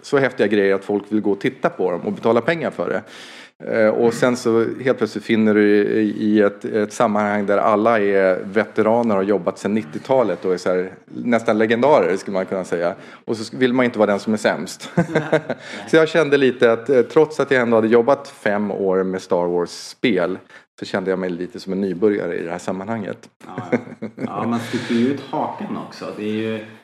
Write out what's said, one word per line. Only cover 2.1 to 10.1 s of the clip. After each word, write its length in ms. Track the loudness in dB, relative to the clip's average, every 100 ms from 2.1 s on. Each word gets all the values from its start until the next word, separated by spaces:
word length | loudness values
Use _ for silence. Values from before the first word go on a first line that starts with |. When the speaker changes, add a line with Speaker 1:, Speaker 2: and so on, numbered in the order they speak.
Speaker 1:
betala 280 | -2 2 2
pengar 300 | 2 -2 -4
för 180 | -4 -4
det. 120 | -4 -6 -20 -20 -20 -20 _ -4
Eh, 220 | 2 2
och 260 | 4 2
sen 240 | 2 0 2
så 280 | 2 2 0 -2
helt 140 | -2 0
plötsligt 260 | -2 -4
finner 300 | 0 2 4
du 140 | 4 6 4
i, 380 | 2 0 0 0
i 220 | 2 4
ett, 240 | 4 0 -4
ett 280 | -2 -2
sammanhang 520 | 0 0 2 0 0 0
där 120 | 2
alla 420 | 4 4 4 2
är 400 | 2 4 2 2
veteraner 720 | -2 -2 -2 0 2 2 2 0
och 60 |
har 80 | 2
jobbat 300 | 0 -2 -4
sedan 140 | -2
nittiotalet 720 | -2 -4 -12 0